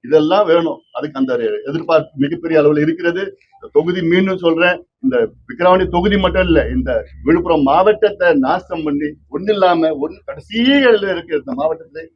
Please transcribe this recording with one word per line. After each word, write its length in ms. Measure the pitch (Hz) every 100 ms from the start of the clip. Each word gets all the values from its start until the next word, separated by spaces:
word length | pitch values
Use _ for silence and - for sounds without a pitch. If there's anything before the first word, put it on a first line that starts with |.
இதெல்லாம் 440 | 123 156 156 190 180
வேணும். 320 | 170 165 139 _
அதுக்கு 260 | 123 147 135
அந்த 120 | 131 120 113 104 135
எதிர்பார்ப்பு 560 | 156 - 160 151 139
மிகப்பெரிய 380 | 143 165 165 160
அளவில் 200 | 147 151
இருக்கிறது. 380 | 151 165 170 175 196 - _
இந்த 140 | _ -
தொகுதி, 280 | 147 165 185
மீண்டும் 380 | 165 175 190 185
சொல்றேன், 380 | 170 165 180 175 _ _
இந்த 140 | 131 123 110 _ -
விக்கிரவாண்டி 400 | 131 180 185 185
தொகுதி 280 | 175 202 202
மட்டும் 280 | 185 180 185
இல்ல, 120 | 160 113
இந்த 200 | 127 123 113 - -
விழுப்புரம் 400 | 123 170 170 160
மாவட்டத்தை 680 | 135 160 196 214 208 202 175 151
நாசம் 440 | 131 180 - 165 151
பண்ணி 240 | 143 147 151 _
ஒண்ணு 220 | 151 196
இல்லாம 380 | 208 185 170 160 147
ஒண்ணு 160 | 156 - -
கடைசிகள்ல 840 | 151 - 214 247 285 254 214 196
இருக்கு 280 | 175 165 151
இந்த 140 | 131 127
மாவட்டத்துல. 480 | 160 160 160 151 160